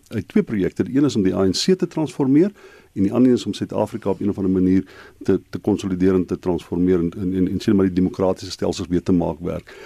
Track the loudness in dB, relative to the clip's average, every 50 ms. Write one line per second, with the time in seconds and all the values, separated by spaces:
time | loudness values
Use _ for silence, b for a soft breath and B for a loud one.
0 | -14 -10 -8 -8 -6 -2 0 0 0 0 0 -2 -2 -2 -2 -2 -4 -2 0 0
1 | 0 0 2 0 0 0 2 2 0 0 0 0 0 0 0 0 0 -4 -4 -4
2 | -6 -4 -4 -2 0 2 4 4 4 2 0 B B B B B B B B -2
3 | -2 0 2 4 4 4 4 2 0 -4 -6 -6 -6 -4 -2 -2 -2 -2 -4 -6
4 | -4 -4 -4 -2 -2 -4 -2 0 0 0 2 2 4 4 4 2 2 B B B
5 | B B B B 0 0 0 0 0 _ -14 -6 -2 0 0 0 -2 -4 -2 0
6 | 2 2 4 2 0 -2 -4 -4 -4 -2 -4 -4 -4 -4 -2 0 2 2 2 2
7 | 0 -2 -4 -4 -6 -4 -2 0 0 0 -2 -2 0 2 4 4 4 2 2 0
8 | 0 0 0 0 0 0 -2 -2 -6 -12 -10 -6 -4 -4 -4 -4 -4 -2 -2 -2
9 | 0 2 2 2 0 -2 -4 -6 -8 -8 -8 -8 -10 -14 B B B